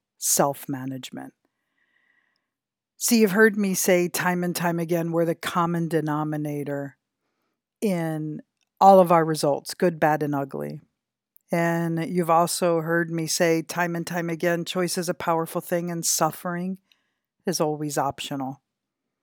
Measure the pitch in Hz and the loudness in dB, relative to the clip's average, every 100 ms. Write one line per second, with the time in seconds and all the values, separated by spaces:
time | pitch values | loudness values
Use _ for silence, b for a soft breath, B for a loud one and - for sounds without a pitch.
0 | _ _ - - 147 139 - 135 131 131 | _ _ -2 2 2 -2 -8 -8 -8 -10
1 | 127 - - - _ _ _ _ _ _ | -12 -14 -16 -20 _ _ _ _ _ _
2 | _ _ _ _ _ _ _ _ _ _ | _ _ _ _ _ _ _ _ _ _
3 | - 233 214 190 220 208 196 185 - 180 | 0 4 4 6 4 4 0 0 2 2
4 | 175 - 180 180 175 165 175 170 165 170 | 2 0 0 0 -2 -2 -2 -2 -2 -2
5 | 165 165 170 165 - 185 170 170 165 160 | 0 0 0 -2 -4 -2 0 0 0 -2
6 | 151 151 156 151 151 147 143 143 139 - | 0 -2 -2 -4 -6 -6 -6 -8 -8 -14
7 | _ _ _ _ _ _ _ _ 214 175 | _ _ _ _ _ _ _ _ -2 -2
8 | 165 156 156 151 - _ _ _ 196 190 | -2 -4 -6 -8 -14 _ _ _ 8 10
9 | 175 170 160 151 151 139 - - 180 160 | 8 6 4 0 0 0 -4 -2 -2 2
10 | 156 151 147 143 139 147 147 147 - _ | 2 2 0 -2 -4 -8 -10 -12 -18 _
11 | _ _ _ _ _ 175 170 170 170 165 | _ _ _ _ _ 0 0 0 -2 -2
12 | 165 180 165 165 170 - 180 165 160 170 | -2 -2 2 4 2 2 0 0 0 0
13 | 170 165 156 - 175 165 156 - 175 170 | 0 -4 -4 0 2 2 0 -4 -2 -4
14 | 170 175 170 165 180 170 170 185 175 185 | -6 -4 -4 -2 0 -2 -2 -4 -2 -2
15 | 170 175 - 165 165 175 - 175 175 170 | -4 -4 -2 0 -2 -6 -4 -4 -4 -4
16 | 165 - 160 - 180 175 180 190 _ _ | -2 0 0 -2 -6 -6 -6 -8 _ _
17 | _ _ _ _ - 165 156 151 151 143 | _ _ _ _ -6 -2 -2 -2 -4 -2
18 | 139 139 - 143 131 131 _ _ _ _ | -2 -4 -8 -8 -8 -10 _ _ _ _
19 | _ _ | _ _